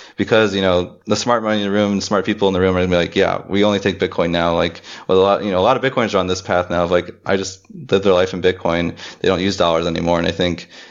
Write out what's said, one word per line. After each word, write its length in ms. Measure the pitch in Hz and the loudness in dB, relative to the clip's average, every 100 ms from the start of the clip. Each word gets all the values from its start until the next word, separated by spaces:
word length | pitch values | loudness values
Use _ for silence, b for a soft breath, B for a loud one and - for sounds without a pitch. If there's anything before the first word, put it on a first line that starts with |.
| B B | B B
because, 360 | 101 113 107 | 2 2 2
you 60 | 98 | 2
know, 380 | 95 90 87 - - | 2 2 0 -8 -4
the 100 | 104 | -2
smart 260 | 127 120 | 0 0
money 200 | 110 107 | 0 -2
in 20 | |
the 60 | 101 | 0
room 220 | 101 104 | 0 0
and 100 | 98 | 0
smart 240 | - 101 101 | 0 -2 -2
people 200 | 101 98 | 0 0
in 60 | |
the 80 | 92 | 2
room 160 | 92 92 | 2 2
are 40 | |
gonna 100 | 90 | 2
be 40 | |
like, 220 | 87 85 95 | 2 0 0
"Yeah, 240 | 90 92 - | 0 0 -4
we 160 | 98 | 0
only 160 | 104 101 | 2 2
take 180 | 98 87 | -2 -2
Bitcoin 340 | 90 - 85 | -4 -2 -2
now." 220 | 85 85 | 0 0
Like, 280 | 85 85 - B B B | 0 -2 -4 B B B
with 80 | 95 | 2
a 40 | |
lot, 240 | 98 98 | 4 2
you 60 | 104 | 0
know, 80 | 90 | 0
a 60 | |
lot 140 | 104 131 | 2 2
of 40 | |
Bitcoiners 320 | 131 127 110 | 0 -2 0
are 40 | 101 | 0
on 80 | 90 | -2
this 160 | 92 | -4
path 260 | - 90 90 | -2 -2 0
now 160 | 87 | -2
of, 60 | 87 | 0
like, 240 | 90 85 - | 0 -2 -10
I 140 | - 98 | -4 -4
just 260 | 95 - - 180 135 | -4 -12 -18 -14 -2
live 120 | 98 | 0
their 100 | 98 | 2
life 220 | 90 92 | 2 2
in 80 | 92 | 0
Bitcoin. 560 | 90 - 87 85 85 - B B | -2 0 -2 0 -2 -6 B B
They 80 | 92 | 0
don't 120 | 87 | 0
use 160 | 98 95 | 0 0
dollars 300 | 85 82 85 | 0 0 0
anymore. 320 | 85 85 85 | -2 0 0
And 100 | 82 | 0
I 20 | |
think 380 | 87 90 82 - B B | -2 -2 -4 -10 B B